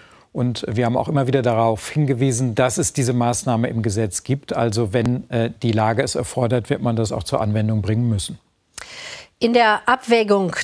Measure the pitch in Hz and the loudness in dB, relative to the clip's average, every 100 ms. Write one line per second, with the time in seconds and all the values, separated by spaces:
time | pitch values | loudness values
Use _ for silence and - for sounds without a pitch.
0 | - - _ - 123 113 - 110 117 127 | -20 -20 _ -4 -2 -2 -4 0 0 0
1 | 156 147 131 135 120 113 113 110 - 151 | 0 0 2 2 2 2 2 0 -2 0
2 | 143 120 135 117 127 110 127 143 - - | 0 2 0 0 0 2 0 0 -2 0
3 | 120 123 120 120 135 113 123 113 110 98 | 0 2 0 0 0 0 0 -2 -2 0
4 | 107 - - 135 - 139 117 107 110 120 | -2 -4 -4 -4 -4 -2 0 0 0 0
5 | 117 123 - 117 113 - 117 110 110 117 | 0 0 -2 -2 -2 -2 0 2 2 2
6 | 135 - - - 120 123 110 127 127 113 | -2 -2 -4 -2 0 0 -2 -2 0 0
7 | 110 117 - 131 107 107 107 110 95 110 | -2 -4 -2 -2 0 0 0 0 0 0
8 | 120 101 - - _ _ _ - - - | 0 -2 -4 -12 _ _ _ -20 -18 -16
9 | - - - - 233 240 226 208 - 254 | -16 -16 -18 -2 2 4 4 2 2 0
10 | - 233 214 202 180 - | 2 2 4 2 2 -4